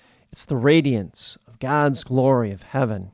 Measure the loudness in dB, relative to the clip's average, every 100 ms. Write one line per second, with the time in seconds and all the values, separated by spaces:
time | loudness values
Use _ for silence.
0 | _ _ _ -12 -6 0 4 4 4 -2
1 | -4 -10 -12 -12 _ -12 -4 0 0 0
2 | -2 0 2 2 0 -6 -6 -2 -2 -4
3 | -10